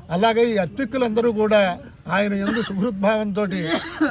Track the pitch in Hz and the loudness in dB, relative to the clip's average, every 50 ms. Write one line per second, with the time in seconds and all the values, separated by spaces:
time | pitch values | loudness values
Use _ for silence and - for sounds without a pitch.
0 | - - 160 180 208 226 226 226 233 240 220 202 180 165 202 - 269 - - 262 | -10 -4 -2 2 2 2 4 4 2 2 2 0 0 -2 -2 -6 -6 -4 -2 -2
1 | 247 233 214 233 233 240 220 208 214 214 214 208 202 185 175 - - - - - | 0 0 0 2 0 2 2 2 2 4 4 4 4 4 0 -4 -8 -16 -20 -14
2 | - 160 170 196 208 208 202 196 196 202 220 233 214 - 202 190 190 247 208 190 | -8 -2 -2 0 0 0 -2 -2 -2 -2 -2 -2 -2 -4 -2 -2 -2 -2 -2 0
3 | 196 202 220 214 214 208 196 202 208 190 190 185 165 226 330 - - 330 330 - | 0 0 2 0 0 -2 -2 -2 -2 -2 -2 -2 -2 -2 -2 -4 -4 -6 -4 -2
4 | 311 269 | 0 0